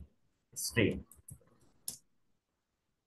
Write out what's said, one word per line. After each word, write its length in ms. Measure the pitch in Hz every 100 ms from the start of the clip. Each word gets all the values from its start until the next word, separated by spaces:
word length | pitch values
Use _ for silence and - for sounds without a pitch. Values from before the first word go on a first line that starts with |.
| - _ _ _ _
stream. 520 | - - 120 95 71 - - - - - - - - - - - _ _ _ _ _ _ _ _ _